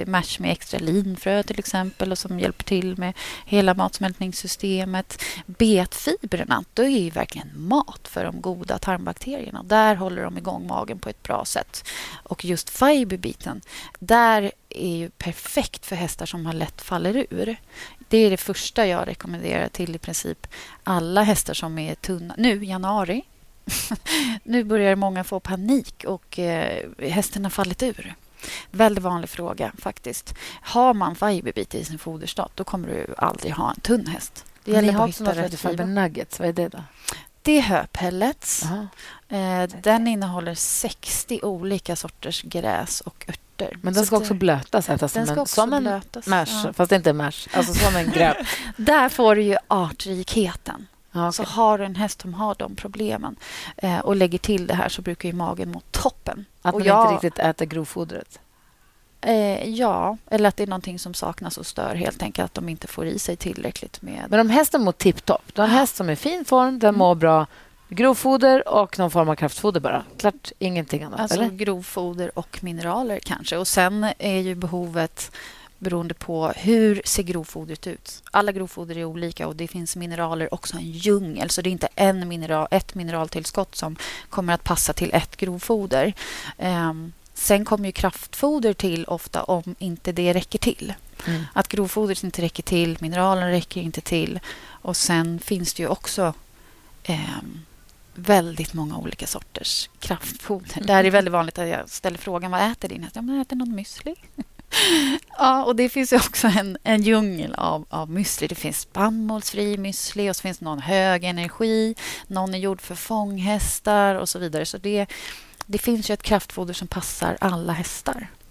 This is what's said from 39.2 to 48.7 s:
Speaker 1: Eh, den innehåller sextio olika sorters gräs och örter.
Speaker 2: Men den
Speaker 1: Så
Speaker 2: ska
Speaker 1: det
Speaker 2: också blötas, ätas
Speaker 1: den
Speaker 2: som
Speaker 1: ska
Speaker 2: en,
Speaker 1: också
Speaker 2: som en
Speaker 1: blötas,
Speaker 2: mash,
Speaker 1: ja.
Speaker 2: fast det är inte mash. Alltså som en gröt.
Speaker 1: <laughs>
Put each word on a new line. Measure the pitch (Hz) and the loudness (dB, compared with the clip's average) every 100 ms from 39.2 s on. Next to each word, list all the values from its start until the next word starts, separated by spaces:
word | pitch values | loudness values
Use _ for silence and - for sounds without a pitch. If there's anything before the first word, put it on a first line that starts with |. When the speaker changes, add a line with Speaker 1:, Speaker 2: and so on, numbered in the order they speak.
| _ 202 | _ -4
Speaker 1:
Eh, | 190 185 180 185 | -2 0 -2 0
den | 208 226 233 | 4 4 4
innehåller | 214 196 180 170 170 | 0 -2 -4 -6 -4
sextio | - - 185 - - - - 240 208 | -2 -2 -4 -6 -6 -6 -4 -4 -4
olika | 180 185 196 - 170 | -4 -2 -4 -2 -6
sorters | 165 - - 170 | -6 -10 -8 -8
gräs | - 170 110 87 - - | -6 -4 0 -2 -2 -6
och | - - - | -8 -14 -14
örter. | - _ _ - - | -14 _ _ -8 -4
Speaker 2:
Men | 180 | 2
den | 190 | 4
Speaker 1:
Så | 208 | 6
Speaker 2:
ska | 220 | 4
Speaker 1:
det | |
Speaker 2:
också | 214 | 2
blötas, | 196 185 143 135 - 170 | 2 4 2 2 0 2
ätas | 143 143 | 0 0
Speaker 1:
den | 226 233 | 0 0
Speaker 2:
som | |
Speaker 1:
ska | |
Speaker 2:
en, | 294 | 0
Speaker 1:
också | 277 - | 0 2
Speaker 2:
som | 226 | 4
en | 285 | 2
Speaker 1:
blötas, | 247 196 - 240 208 | 0 -2 -6 -12 0
Speaker 2:
mash, | 185 156 220 202 | 2 2 -2 -4
Speaker 1:
ja. | |
Speaker 2:
fast | - 180 | 2 4
det | 190 | 6
är | |
inte | 165 | 6
mash. | 151 147 - - | 2 0 -4 -2
Alltså | - 170 | 0 2
som | 175 202 185 | 4 4 4
en | 165 | 2
gröt. | - 165 151 - - | 4 4 4 -2 -6
Speaker 1:
<laughs> | 247 | -6